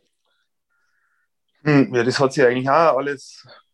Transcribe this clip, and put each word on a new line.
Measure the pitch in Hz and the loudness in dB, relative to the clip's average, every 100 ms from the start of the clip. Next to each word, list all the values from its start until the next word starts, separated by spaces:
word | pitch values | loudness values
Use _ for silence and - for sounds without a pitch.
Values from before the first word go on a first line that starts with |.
| _ _ _ _ _ _ _ _ _ _ _ _ _ _ _ _ | _ _ _ _ _ _ _ _ _ _ _ _ _ _ _ _
Hm, | 151 143 107 | 0 0 2
ja, | 123 | 0
das | 117 127 | -2 -2
hat | 135 | -2
sich | 151 | 2
eigentlich | 123 127 135 | 0 0 0
auch | 151 165 131 | 2 2 0
alles | 143 135 - - - - _ | -4 -10 -16 -20 -20 -20 _